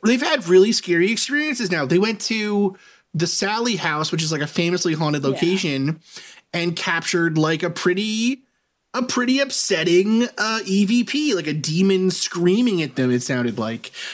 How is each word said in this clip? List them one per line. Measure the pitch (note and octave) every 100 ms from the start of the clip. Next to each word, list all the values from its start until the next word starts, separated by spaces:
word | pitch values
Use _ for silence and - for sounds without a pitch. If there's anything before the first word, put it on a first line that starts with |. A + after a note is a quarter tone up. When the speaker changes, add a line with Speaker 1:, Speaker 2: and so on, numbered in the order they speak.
Speaker 1:
they've | G#3+ B3
had | D#4 D4+ E3+
really | F#3 G#3
scary | A3 - E3+ F#3
experiences | A3+ - C#4+ D4+ B3 G3+
now. | E3+ C#3
They | E3+
went | G#3+ G#3+
to | - A3 G#3 G#3 G3+ F#3+ - - _
the | D3+ E3+
Sallie | - G3 G#3+ A#3+ F#3+
House, | E3 D3+ D#3
which | D#3+
is, | D#3+
like, | D#3
a | D3
famously | - E3+ F3 F3
haunted | D#3 D#3 D3
Speaker 2:
Yeah. | C3+
Speaker 1:
location, | C3 E3 F#3+ F3+ C3+ C#3 D#3+ - - - - _
and | F3 F3 E3
captured, | - E3 - F3+ E3 D#3
like, | D#3 D#3+
a | F3
pretty, | E3+ F#3 F3+ G#3+ A3 A#3 C4+ _ _ _ _ _
a | A#3+
pretty | B3 - B3 C4
upsetting, | C#4 - - F3+ E3+ F3 G3 A3 A#3+ -
uh, | G#3+ A3+ G3
E | F#3+ G3
V | A#3+ A#3+
P, | C#4+ D4+ F#3+
like | D3+
a |
demon | D3+ C#3 D#3+ F#3+ F#3+ F#3
screaming | F3+ - F3 F3 G3 B3 F#3
at | D3+ C3
them, | B2+
it | B2
sounded | - C3 A#2+ G#2+
like. | A2 A2+ - - -